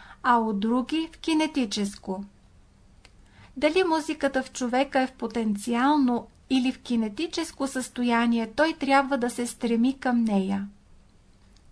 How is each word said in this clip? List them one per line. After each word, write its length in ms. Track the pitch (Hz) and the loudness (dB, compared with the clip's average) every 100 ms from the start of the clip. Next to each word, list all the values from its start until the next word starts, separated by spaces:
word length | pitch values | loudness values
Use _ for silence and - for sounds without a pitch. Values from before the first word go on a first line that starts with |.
| - - | -20 -6
а 160 | 254 240 | 2 2
у 140 | 220 | 2
други 580 | 202 220 247 254 311 320 | 0 0 0 0 -2 -4
в 60 | - | -8
кинетическо. 1080 | - 311 311 302 233 208 202 - - 190 202 - - - - - - - - - - - - - | 0 0 2 0 -2 -2 -4 -6 -10 -8 -10 -16 -20 -20 -20 -20 -20 -20 -20 -20 -20 -20 -18 0
Дали 280 | 294 330 | 2 2
музиката 580 | 381 320 302 302 277 269 | 2 0 -2 -2 -2 -2
в 100 | 262 | -6
човека 480 | - 247 254 269 269 | -6 -2 0 0 0
е 60 | 254 | -2
в 60 | |
потенциално 1120 | - 226 214 220 202 220 233 262 302 254 233 - - - | -4 -6 -2 -2 -2 -2 0 2 4 4 0 -4 -16 -2
или 220 | 262 254 | 0 0
в 80 | 254 | -2
кинетическо 840 | - 240 220 202 330 - 320 - 269 | -2 -2 -2 -4 -6 -4 -6 -4 -6
състояние, 840 | 262 247 - 247 233 233 233 226 220 | -4 -8 -4 0 2 2 0 -2 0
той 160 | 311 | 0
трябва 460 | 320 269 277 269 277 | 0 2 4 4 0
да 120 | 240 | -2
се 160 | 240 240 | -2 -6
стреми 520 | - 233 233 240 269 | -4 0 2 2 2
към 260 | 262 240 | 0 2
нея. 440 | 226 202 190 196 202 - - - - - _ - - - - | 2 2 2 -2 -4 -12 -20 -20 -20 -20 _ -20 -20 -20 -20